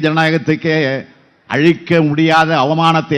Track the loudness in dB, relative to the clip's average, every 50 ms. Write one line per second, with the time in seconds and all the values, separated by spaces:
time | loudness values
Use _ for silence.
0 | 0 0 0 0 0 0 0 -2 -2 -2 -4 -2 -2 -2 -2 0 -2 -2 -4 -6
1 | -8 -12 _ _ _ _ _ _ _ -4 -2 0 2 2 0 0 -2 0 0 2
2 | 2 0 0 0 0 2 2 2 2 2 0 0 0 0 0 0 2 2 2 0
3 | 0 -2 0